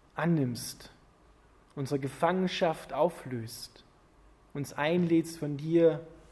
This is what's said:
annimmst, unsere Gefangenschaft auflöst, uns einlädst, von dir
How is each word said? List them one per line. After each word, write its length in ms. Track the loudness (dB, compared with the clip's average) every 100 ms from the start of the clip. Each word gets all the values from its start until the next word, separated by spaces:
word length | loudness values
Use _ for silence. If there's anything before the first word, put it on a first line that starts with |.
| _ -2
annimmst, 760 | 2 2 0 -4 -10 -14 -20 -20 _ _ -20 _ _ _ _ -8
unsere 220 | -4 -2
Gefangenschaft 920 | -4 0 2 2 0 2 0 0 -6
auflöst, 920 | 0 2 0 -8 -8 -8 -12 -16 -20 -20 _ _ _ -20 _ _
uns 200 | -8 -6
einlädst, 680 | -2 0 2 4 2 2 -6
von 160 | -6 -4
dir 500 | 0 6 6 4 -4 -20 -20